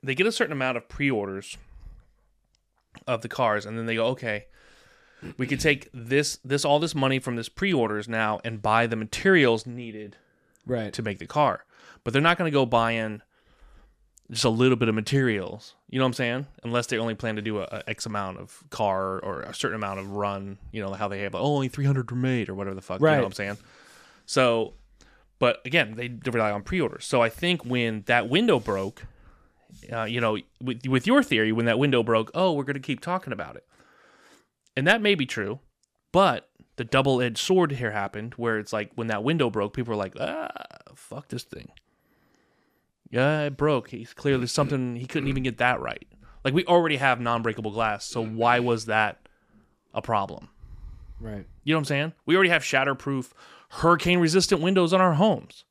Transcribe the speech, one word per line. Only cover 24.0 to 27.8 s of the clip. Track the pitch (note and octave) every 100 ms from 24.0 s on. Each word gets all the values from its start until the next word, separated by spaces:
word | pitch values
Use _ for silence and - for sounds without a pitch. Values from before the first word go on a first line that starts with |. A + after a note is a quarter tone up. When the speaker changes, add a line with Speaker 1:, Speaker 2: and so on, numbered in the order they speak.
| - _ -
Speaker 1:
So, | - B2+ A#2 A2+ - _ _ _ _ _ _
but | B2 -
again, | - D#3+ A#2 A2
they | B2 A#2+ -
rely | A#2 G#2+
on | G2+
pre-orders. | G2+ F3+ C#3 - -
So | C3
I | A#2
think | - F3 F3+
when | B2 B2